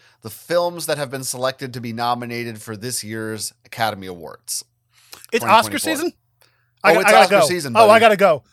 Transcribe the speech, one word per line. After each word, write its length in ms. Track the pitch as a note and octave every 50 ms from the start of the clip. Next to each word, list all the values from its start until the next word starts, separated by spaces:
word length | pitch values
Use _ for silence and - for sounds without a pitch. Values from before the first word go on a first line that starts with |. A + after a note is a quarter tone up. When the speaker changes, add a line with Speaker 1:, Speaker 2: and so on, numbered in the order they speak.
| _ _ _ _
Speaker 1:
the 80 | - A2
films 560 | - - - - E3 F3 F3 F3 F3 E3+ D3+
that 120 | D#3 D3+ C#3+
have 140 | D3 B2
been 140 | C3+ C3 C3
selected 480 | - - B2 B2+ C3 C3 - C#3 B2+ A#2+
to 80 | B2+
be 100 | A#2 A#2+
nominated 680 | A2+ A#2 A#2+ A#2+ B2 A#2+ B2 A#2+ A#2+ A#2 A#2 A#2 A2 G#2+
for 160 | - A#2 A2 G2
this 260 | G#2+ B2+ A#2 - G#2
year's 500 | G#2 A2+ A2+ A2 A2 A2 G#2 F#2+ - - _ _
Academy 420 | _ - - A2+ G#2+ G#2 F#2+ F#2+ F#2
Awards. 560 | F2+ E2+ D#2+ D2 - - _ - - - - _ _ _ _ _ _ _ _ _ - - - - -
Speaker 2:
It's 100 | A#3+ A#3
Oscar 280 | - G3+ A3+ - G#2 D4+ C4+
Speaker 1:
Twenty 20 |
twenty-four. 0 |
Speaker 2:
season? 340 | - D#4+ D#4+ C4+ E4 F4 - _ _ _ _ _ _ _ _ _ _ _ _ _ -
Speaker 1:
Oh, 40 | G3+
Speaker 2:
I, 20 | -
Speaker 1:
it's 60 | G#3+
Speaker 2:
I 120 | F#3+ G3+
gotta 60 | G#3 F#3+ G3
Speaker 1:
Oscar 160 | F3+ G3 G3
Speaker 2:
go. 40 | E3 C#3
Speaker 1:
season, 260 | F3+ F3+ D3 C3+ A#2
Speaker 2:
Oh, 80 | G#3+ A3+
I 40 | G#3
Speaker 1:
buddy. 120 | G#3+ A3+
Speaker 2:
gotta 160 | A3+ A3 G#3 F3
go. 260 | G3 F#3 D#3 C3+ - _